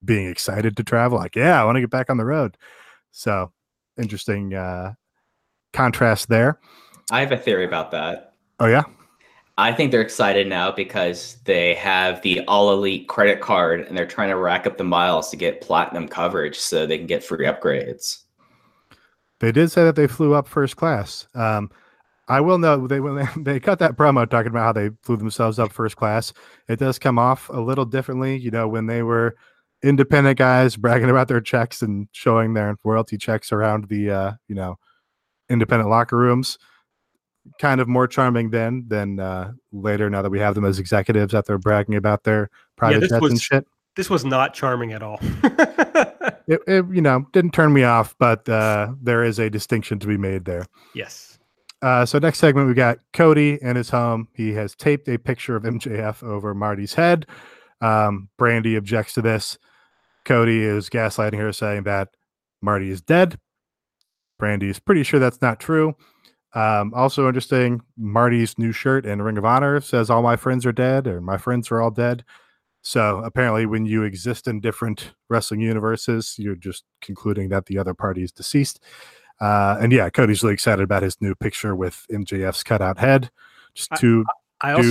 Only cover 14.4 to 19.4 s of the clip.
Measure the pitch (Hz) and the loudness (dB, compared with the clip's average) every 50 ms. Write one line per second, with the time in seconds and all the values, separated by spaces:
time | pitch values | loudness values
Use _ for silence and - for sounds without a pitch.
14.4 | 92 87 90 90 - 98 - - 92 90 85 87 87 90 87 80 82 - - 76 | 0 0 0 0 -2 -4 -4 -4 -2 0 0 2 2 2 0 0 -2 -6 -8 -4
15.4 | 87 82 - - - - 82 82 85 - 85 85 80 73 - - 87 90 95 85 | -4 -4 -4 -4 -4 -2 0 0 0 -2 -4 -8 -10 -8 -6 -4 -4 -4 -2 -4
16.4 | 73 73 - - - - 87 80 78 76 80 78 85 82 85 82 - - 85 78 | -4 -6 -6 -8 -6 -4 -2 -2 -2 -2 -4 -4 -4 -4 -6 -6 -6 -6 -6 -4
17.4 | - 76 73 - - 80 69 67 - - - - - - - - _ _ _ _ | -2 -2 -2 -2 -2 -2 -2 -2 -4 -8 -10 -12 -10 -12 -12 -12 _ _ _ _
18.4 | _ _ _ _ _ _ _ _ _ _ _ _ _ _ _ _ _ _ _ _ | _ _ _ _ _ _ _ _ _ _ _ _ _ _ _ _ _ _ _ _